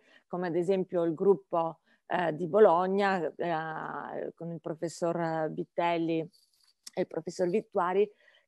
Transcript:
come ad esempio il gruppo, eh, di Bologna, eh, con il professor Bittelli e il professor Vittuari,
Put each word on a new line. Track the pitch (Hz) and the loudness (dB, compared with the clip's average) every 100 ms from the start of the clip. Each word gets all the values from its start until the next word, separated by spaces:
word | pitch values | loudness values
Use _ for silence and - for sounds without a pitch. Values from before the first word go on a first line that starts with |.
| _ - _ | _ -20 _
come | 180 180 | -6 -2
ad | 165 | 0
esempio | 175 190 185 180 | 2 0 0 0
il | 170 | 0
gruppo, | 156 196 185 - 170 165 156 _ _ - | 2 4 2 0 -2 -2 -6 _ _ -6
eh, | 170 170 | -2 -2
di | 151 175 | -4 0
Bologna, | 202 208 165 185 196 196 190 151 - | 8 8 8 2 2 2 0 -2 -4
eh, | 170 160 160 156 156 147 - 151 - - | -4 -2 -4 -8 -8 -6 -8 -8 -8 -8
con | 165 | -10
il | 165 | -8
professor | 165 160 170 - 170 165 165 160 156 | -8 -6 -8 -4 -4 -2 -2 -2 -4
Bittelli | 160 170 - 170 170 165 165 | -6 -6 -2 0 0 0 -2
e | 156 _ _ _ _ _ - - | -4 _ _ _ _ _ -10 -6
il | 180 | -6
professor | - 175 175 180 | -6 -8 -2 0
Vittuari, | 208 - 202 175 190 208 - _ _ | 0 -2 -2 0 2 0 -4 _ _